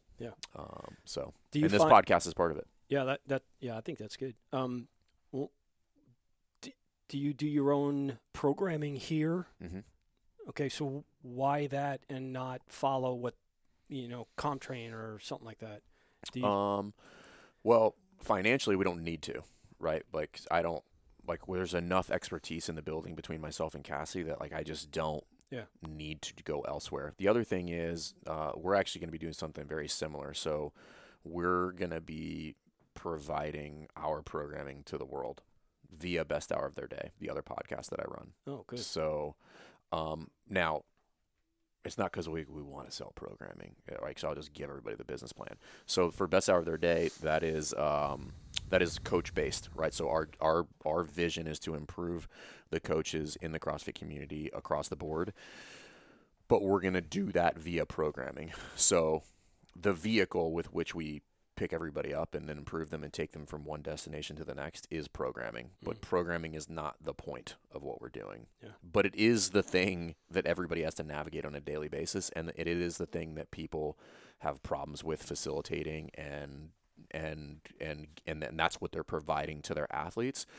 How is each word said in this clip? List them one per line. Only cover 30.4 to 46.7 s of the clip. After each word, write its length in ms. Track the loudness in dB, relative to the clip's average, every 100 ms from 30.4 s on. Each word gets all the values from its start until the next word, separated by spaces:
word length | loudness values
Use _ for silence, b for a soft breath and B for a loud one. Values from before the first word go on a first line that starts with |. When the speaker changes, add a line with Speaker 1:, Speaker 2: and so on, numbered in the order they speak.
| 0 0 -2 -8 B B B B
Speaker 2:
we're 480 | -10 0 2 4 2
gonna 300 | -2 -4 -4
be 560 | -6 -6 -6 -6 -8 -12 _ _ _ -10
providing 920 | -6 -4 -2 -2 -2 -4 -8 -12 -14 -6
our 260 | -2 -2
programming 600 | -4 -6 -4 -6 -8 -10
to 140 | -8 -6
the 80 | -6
world 360 | -6 -6 -8 -14 _ _ _ -20
via 360 | -8 0 0 2
Best 260 | 0 0
Hour 140 | -2 -2
of 100 | -4
Their 120 | -8
Day, 240 | -8 -8 -8
the 100 | -6
other 120 | -6
podcast 460 | -6 -8 -6 -6 -6
that 80 | -4
I 60 | -6
run. 280 | -8 -14 -14 -12
Speaker 1:
Oh, 160 | -10 -8
good. 120 | -8
Speaker 2:
So, 560 | -4 0 0 0 -2 -6 B B B B -4
um, 400 | -2 -2 -4 -8 _ -4
now, 360 | 0 2 0 -6 _ _ _ _ _ _ _ _ _ -8
it's 120 | -2
not 140 | -2
'cause 180 | -2 -4
we, 160 | -4 -6
we 160 | -10
wanna 260 | -12 -12 -10
sell 200 | -10 -12
programming, 640 | -12 -12 -12 -14 -14 -16 -16 -12
uh, 40 | -8
right? 160 | -6 -4
So 120 | -4
I'll 60 | -4
just 180 | -8
give 160 | -10 -8
everybody 260 | -8 -8 -8
the 80 |
business 300 | -8 -8 -8
plan. 240 | -10 -12 -14 B B B
So 240 | 4 4
for 160 | 4 4
Best 220 | 6 8
Hour 100 | 6
of 60 |
Their 120 | 6